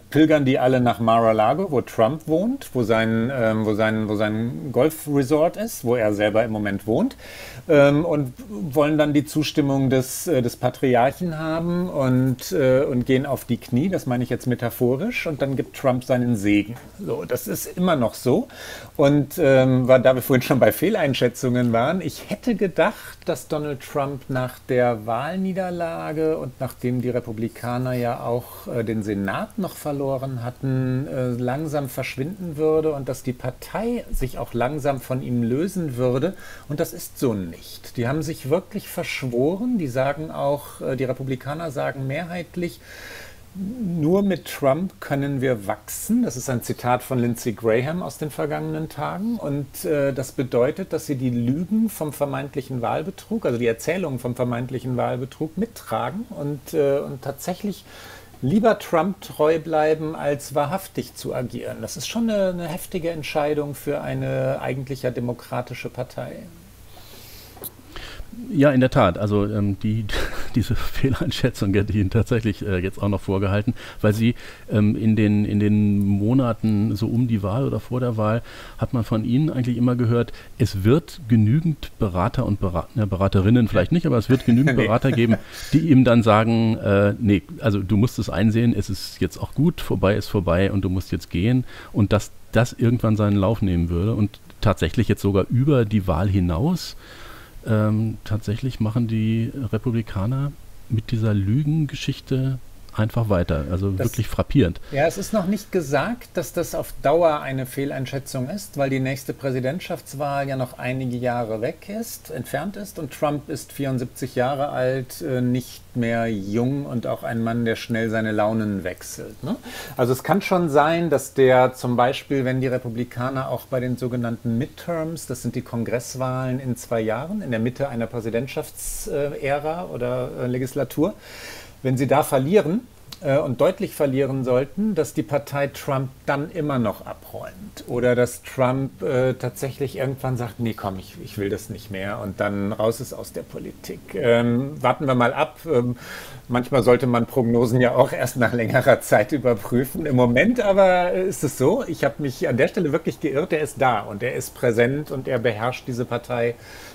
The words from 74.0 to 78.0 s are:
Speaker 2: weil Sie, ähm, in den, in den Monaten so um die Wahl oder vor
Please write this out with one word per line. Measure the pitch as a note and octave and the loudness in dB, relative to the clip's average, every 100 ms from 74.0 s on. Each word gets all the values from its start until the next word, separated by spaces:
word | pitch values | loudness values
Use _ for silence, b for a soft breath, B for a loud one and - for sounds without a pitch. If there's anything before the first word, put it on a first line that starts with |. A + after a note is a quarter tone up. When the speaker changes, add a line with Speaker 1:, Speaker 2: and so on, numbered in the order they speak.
Speaker 2:
weil | A2 | 0
Sie, | G#2 A2+ A#2+ B B B | 2 2 0 B B B
ähm, | G#2+ G#2+ | 2 4
in | - A2 A2 | 2 2 4
den, | G#2+ G#2 G#2 | 4 4 2
in | G#2 | 2
den | G#2 G#2+ G#2 G2+ | 2 4 4 2
Monaten | G2+ G2+ G2+ C3 B2 A#2 A2 G#2 A2 G2+ | 2 2 2 2 2 0 0 2 2 0
so | A2 | 0
um | A#2 B2 | 0 0
die | A2+ | 0
Wahl | G2+ A2 C3+ | 0 -2 -2
oder | A#2 | -4
vor | - B2 | -4 -4